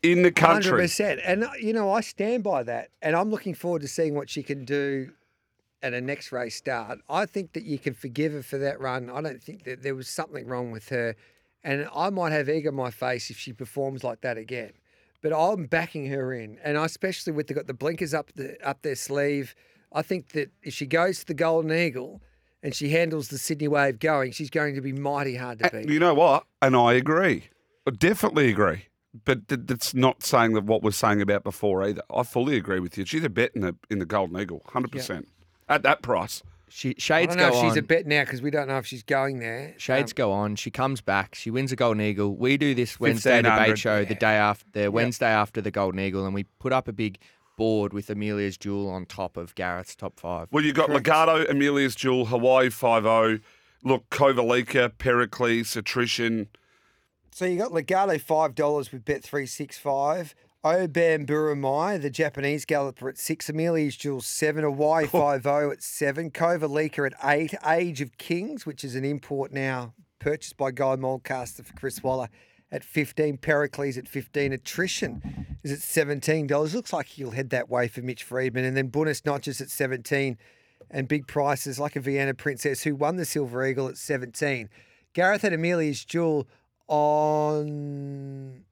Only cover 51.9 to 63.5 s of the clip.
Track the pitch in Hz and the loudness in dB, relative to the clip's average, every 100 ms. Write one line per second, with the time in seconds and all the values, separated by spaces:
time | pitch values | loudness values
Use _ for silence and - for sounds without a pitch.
51.9 | 113 131 127 113 123 123 131 131 - 123 | 0 0 2 2 2 6 6 4 2 4
52.9 | 117 107 113 110 110 - _ _ _ 127 | 4 6 4 4 2 -4 _ _ _ 0
53.9 | 131 _ - 139 127 117 123 120 135 120 | 0 _ 2 4 4 4 2 2 2 2
54.9 | - 131 120 120 - 123 117 117 120 101 | 2 2 4 2 0 2 2 0 -6 -4
55.9 | 127 120 - 117 113 104 _ _ _ _ | -2 0 0 0 0 -4 _ _ _ _
56.9 | _ _ _ _ - 180 180 233 165 143 | _ _ _ _ -6 -2 -2 0 -2 0
57.9 | 185 196 160 - 156 156 117 147 147 135 | 2 2 0 2 2 2 2 0 0 -4
58.9 | 131 113 143 - 147 131 - 143 - 143 | -10 -4 -4 -2 -6 -6 -8 -12 -8 -4
59.9 | 135 143 175 160 - _ _ 156 175 185 | 0 0 -2 -6 -14 _ _ 2 2 2
60.9 | 147 170 160 143 151 156 143 135 139 180 | 2 4 4 2 0 2 0 0 0 0
61.9 | 196 143 131 156 - 139 147 - 151 139 | -2 -4 -2 -2 0 -2 -2 0 -2 -2
62.9 | - 135 - - 160 - | -6 -10 -8 -6 -6 -4